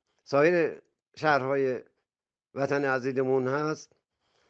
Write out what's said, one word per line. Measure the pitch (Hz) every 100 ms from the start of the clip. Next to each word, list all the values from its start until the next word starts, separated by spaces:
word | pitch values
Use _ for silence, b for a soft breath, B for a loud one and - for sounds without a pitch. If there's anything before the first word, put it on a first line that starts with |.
| _ _
سایر | - 139 156 175 147 76 _ _ _ -
شهرهای | 156 139 131 139 131 123 - _ _ _ _ _ _ 127
وطن | 139 139 139
عزیزمون | 131 127 131 131 131 127
هست، | 139 151 156 - _ _ _ _ _ _